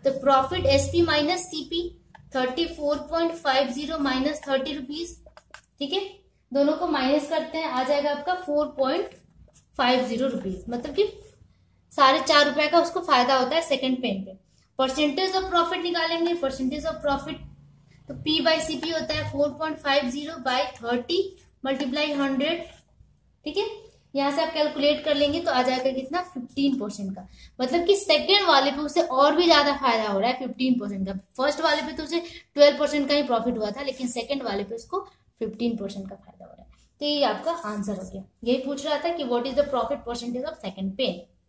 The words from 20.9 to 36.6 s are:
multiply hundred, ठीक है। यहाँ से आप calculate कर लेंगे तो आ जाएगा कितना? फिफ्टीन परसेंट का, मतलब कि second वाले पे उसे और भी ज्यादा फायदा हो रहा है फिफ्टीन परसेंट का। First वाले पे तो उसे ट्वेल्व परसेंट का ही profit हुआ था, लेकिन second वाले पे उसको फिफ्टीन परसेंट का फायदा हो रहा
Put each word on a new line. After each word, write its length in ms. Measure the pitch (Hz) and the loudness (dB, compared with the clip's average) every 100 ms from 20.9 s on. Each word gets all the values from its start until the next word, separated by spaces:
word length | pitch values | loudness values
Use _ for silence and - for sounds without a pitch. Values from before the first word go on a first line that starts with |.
| 240 240 349 381 - - _ 262 | -4 0 -2 -2 -6 -20 _ -4
multiply 420 | 269 277 294 302 285 | -2 -2 -2 -2 0
hundred, 440 | 277 262 294 339 - - _ _ _ _ _ _ 294 | 0 0 0 -2 -6 -18 _ _ _ _ _ _ -8
ठीक 120 | 381 | -4
है। 80 | 440 - - _ _ 269 | -4 -6 -18 _ _ -2
यहाँ 160 | 277 | 0
से 100 | 285 | 0
आप 120 | 320 | -2
calculate 500 | 311 302 294 285 294 311 | 0 0 2 2 2 0
कर 100 | 285 | 2
लेंगे 240 | 285 320 | 2 2
तो 120 | 330 | 0
आ 100 | 254 | 2
जाएगा 300 | 254 254 262 | 2 2 0
कितना? 300 | 262 262 349 359 | -2 -4 -4 -6
फिफ्टीन 460 | 262 233 - 277 254 | -10 -10 0 0 0
परसेंट 340 | 208 202 196 190 | -4 -6 -8 -8
का, 120 | - - - _ | -12 -20 -20 _
मतलब 240 | 254 339 349 | 0 0 4
कि 80 | 403 | 2
second 520 | - 302 247 403 370 | 6 2 6 4 6
वाले 240 | 285 277 | 6 4
पे 100 | 285 | 0
उसे 200 | 302 349 | -2 0
और 340 | - 254 285 320 | 2 6 6 6
भी 100 | 349 | 6
ज्यादा 300 | 302 285 269 | 6 6 2
फायदा 300 | 269 226 214 | 2 2 0
हो 100 | 196 | 0
रहा 100 | 226 | 0
है 100 | 254 | -2
फिफ्टीन 400 | 262 - 254 247 | -6 -2 0 0
परसेंट 260 | 208 196 190 | 0 -6 -6
का। 60 | 196 - - | -6 -10 -2
First 240 | 277 294 | -2 2
वाले 200 | 320 294 | 2 2
पे 120 | - | -2
तो 100 | - | -8
उसे 160 | 311 330 339 - - | -4 -4 -6 -16 -12
ट्वेल्व 240 | - 294 285 | 8 8 8
परसेंट 280 | 294 294 269 | 0 0 2
का 60 | 294 | 2
ही 80 | |
profit 340 | 285 233 240 - | 2 0 0 -2
हुआ 140 | 208 | -4
था, 120 | 226 | -4
लेकिन 240 | 277 254 247 | -6 -4 -4
second 360 | 247 226 277 | -4 -4 -4
वाले 200 | 240 202 | -4 -6
पे 120 | 202 226 | -6 -10
उसको 320 | - 392 381 _ _ _ | -6 -8 -8 _ _ _
फिफ्टीन 360 | 214 190 240 196 | -8 -2 -2 -2
परसेंट 320 | 196 196 190 | -6 -10 -12
का 60 | 196 | -14
फायदा 300 | - - - | -20 -20 -20
हो 60 | |
रहा 100 | - | -20